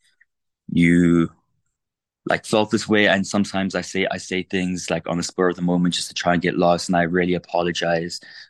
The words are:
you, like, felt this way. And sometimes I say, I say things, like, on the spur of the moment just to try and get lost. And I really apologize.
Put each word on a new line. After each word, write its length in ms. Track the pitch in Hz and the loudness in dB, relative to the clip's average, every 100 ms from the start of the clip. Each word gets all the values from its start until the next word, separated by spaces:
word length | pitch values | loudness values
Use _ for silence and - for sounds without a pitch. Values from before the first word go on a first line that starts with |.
| _ _ _ _ _ _ - | _ _ _ _ _ _ -4
you, 580 | 87 85 85 85 85 80 - _ _ _ _ _ _ _ _ - | 2 4 4 4 4 2 -4 _ _ _ _ _ _ _ _ -4
like, 200 | - - | -4 0
felt 260 | 110 107 | 0 2
this 160 | 107 - | -2 2
way. 200 | 104 104 | 2 4
And 180 | 95 92 | 2 0
sometimes 500 | 104 98 95 95 90 | -2 -2 -4 -4 -4
I 60 | |
say, 260 | 87 95 95 | -6 -4 -2
I 60 | 95 | -4
say 260 | - 92 | -6 -6
things, 460 | 90 95 92 90 - | -4 -4 -2 -4 -4
like, 180 | 82 - | -4 -2
on 100 | 85 | -4
the 60 | |
spur 260 | 85 - 92 | -4 0 0
of 60 | 87 | 0
the 60 | |
moment 340 | 87 87 87 - | 0 2 0 -2
just 140 | - | -6
to 40 | |
try 200 | - 90 | -4 0
and 80 | 87 | 0
get 160 | 87 - | 0 2
lost. 320 | 87 87 - | 2 2 0
And 80 | 87 | 0
I 60 | |
really 300 | 85 90 90 | 2 0 0
apologize. 840 | 87 - 85 87 85 85 85 87 - - - | -2 -4 -2 -2 -2 -2 -2 -4 -12 -16 -20